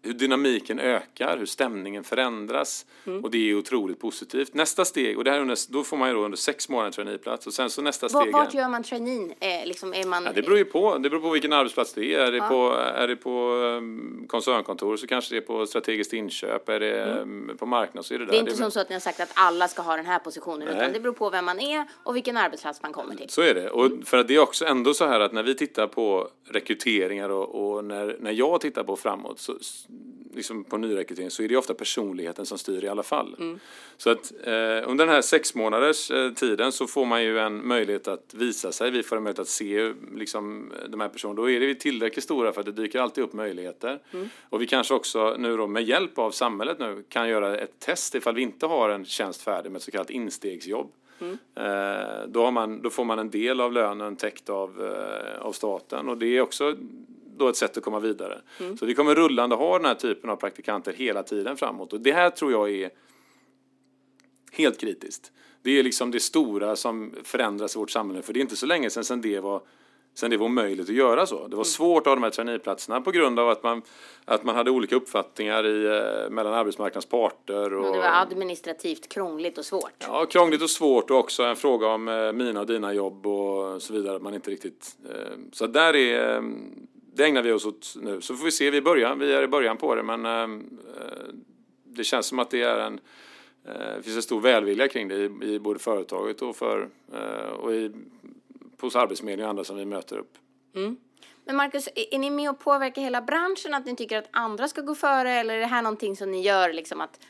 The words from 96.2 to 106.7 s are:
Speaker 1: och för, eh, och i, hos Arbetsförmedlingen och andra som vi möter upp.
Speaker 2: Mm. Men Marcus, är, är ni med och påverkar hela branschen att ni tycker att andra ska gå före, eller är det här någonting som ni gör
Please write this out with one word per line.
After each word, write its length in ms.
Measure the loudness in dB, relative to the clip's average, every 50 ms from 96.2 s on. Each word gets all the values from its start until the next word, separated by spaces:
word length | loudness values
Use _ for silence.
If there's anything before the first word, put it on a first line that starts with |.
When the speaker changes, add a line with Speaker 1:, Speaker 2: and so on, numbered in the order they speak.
| -4 -4 -4 -6
Speaker 1:
och 140 | -6 -8 -6
för, 320 | -4 -2 -2 -2 -2 -4 -6 -12 _ _ -14
eh, 360 | -12 -10 -8 -8 -8 -8 -8 -8
och 240 | -8 -6 -4 -2 -2
i, 160 | -2 -2 -4 -8 -12 -18 -20 -20 -20 -20 -20 -20 -20 _ _ -20 -20 -20 -20 _ -8
hos 160 | -6 -2 2
Arbetsförmedlingen 480 | 2 2 2 0 -4 -6 -6 -6 -4 -4
och 40 | -4
andra 140 | -4 -4 -6
som 120 | -8 -8
vi 80 | -8 -8
möter 340 | -6 -6 -8 -8 -8 -10 -12
upp. 140 | -12 _ _ -20 _ _ _ _ _ _ -8
Speaker 2:
Mm. 220 | -6 -6 -6 -6 -8 _ _ _ _ -20 -20 -20 _ -8
Men 120 | -4 0
Marcus, 320 | 0 0 0 -2 -6 -6 -6 -6
är, 200 | -6 -6 -2 -2
är 40 | -2
ni 120 | -2 0
med 200 | -2 -2 -2 -2
och 80 | -4 -2
påverkar 440 | 2 2 2 4 2 -2 -4 -4
hela 200 | -4 -2 -2 -2
branschen 520 | -2 0 0 2 2 0 -2 -4 -4 -4 -4
att 120 | -4 -4
ni 100 | -4 -6
tycker 220 | -6 -6 -4 -4 -4
att 100 | -4 -2
andra 380 | -2 -2 -2 -2 -2 -2 -4 -4
ska 120 | -4 -4
gå 140 | -6 -6 -4
före, 360 | 0 2 4 4 4 4 2
eller 240 | 2 0 0 0 0
är 40 | 0
det 60 | 0
här 160 | 0 0 0
någonting 340 | 0 0 -2 -2 -4 -4 -4
som 140 | -4 -4 -4
ni 120 | -2 0
gör 300 | 2 4 4 6 4 4